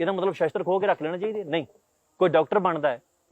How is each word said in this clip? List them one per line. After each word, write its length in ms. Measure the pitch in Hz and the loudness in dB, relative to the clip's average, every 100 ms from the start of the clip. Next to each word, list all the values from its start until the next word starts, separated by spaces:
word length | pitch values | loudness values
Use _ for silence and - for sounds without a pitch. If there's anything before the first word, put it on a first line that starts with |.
ਇਹਦਾ 120 | 170 | -2
ਮਤਲਬ 200 | 190 190 | 0 0
ਸ਼ਸਤਰ 320 | 170 156 202 | 0 0 0
ਖੋਹ 160 | 175 190 | 0 0
ਕੇ 60 | 208 | 2
ਰੱਖ 160 | - | 0
ਲੈਣਾ 160 | 151 175 | -2 -4
ਚਾਹੀਦਾ? 240 | 214 214 | -4 -6
ਨਹੀਂ। 240 | 160 160 - _ _ _ _ - | -4 -4 -4 _ _ _ _ 0
ਕੋਈ 100 | 180 | 4
ਡਾਕਟਰ 300 | 160 156 208 | 4 2 2
ਬਣਦਾ 320 | 180 160 143 | 0 0 0
ਹੈ, 120 | 120 _ _ - | -2 _ _ 0